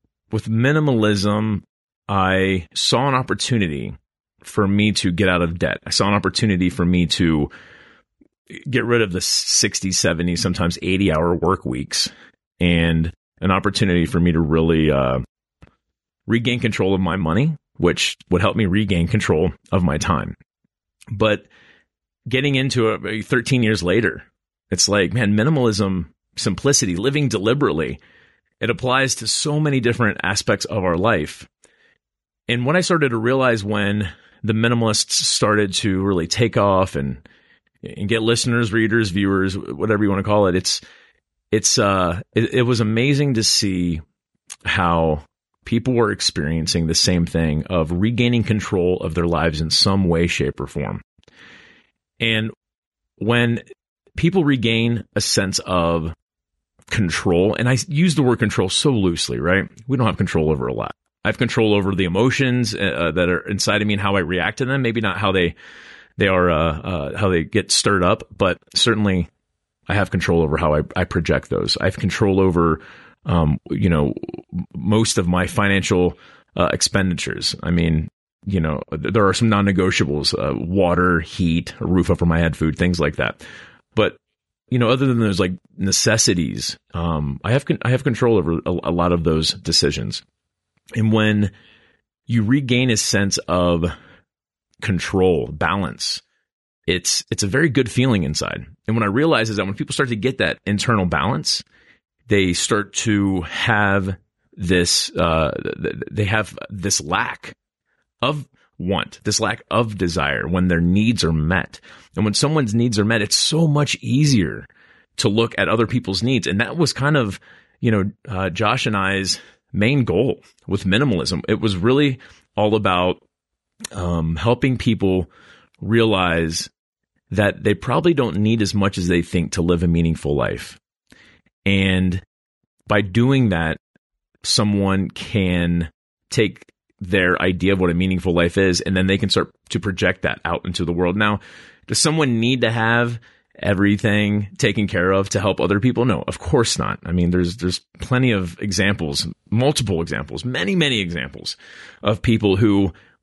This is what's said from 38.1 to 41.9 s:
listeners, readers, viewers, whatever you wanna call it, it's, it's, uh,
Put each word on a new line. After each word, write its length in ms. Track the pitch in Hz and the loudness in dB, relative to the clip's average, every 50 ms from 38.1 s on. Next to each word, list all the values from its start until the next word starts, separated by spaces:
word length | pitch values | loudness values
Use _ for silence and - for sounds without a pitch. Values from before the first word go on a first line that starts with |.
| 113 113 | 0 0
listeners, 500 | 110 113 117 117 - 127 117 120 117 101 | 2 2 0 2 0 0 0 0 0 2
readers, 380 | 104 113 113 104 110 117 110 98 | 2 2 2 2 2 2 2 0
viewers, 480 | 85 101 98 98 98 95 95 95 92 95 | 0 0 0 2 2 2 0 0 -2 -4
whatever 460 | - - 64 73 95 107 107 101 107 | -8 -10 -6 -4 -2 0 0 0 2
you 60 | 98 | 0
wanna 140 | 98 98 98 | 0 0 0
call 240 | 104 104 107 101 92 | 0 2 2 4 4
it, 80 | 87 | 2
it's, 260 | 92 - - - - - - - - _ _ _ _ _ _ _ _ _ _ | 0 0 -2 -4 -6 -8 -14 -20 -20 _ _ _ _ _ _ _ _ _ _
it's, 280 | 107 107 - - - 123 | -2 0 2 2 2 2
uh, 420 | 107 101 | 2 2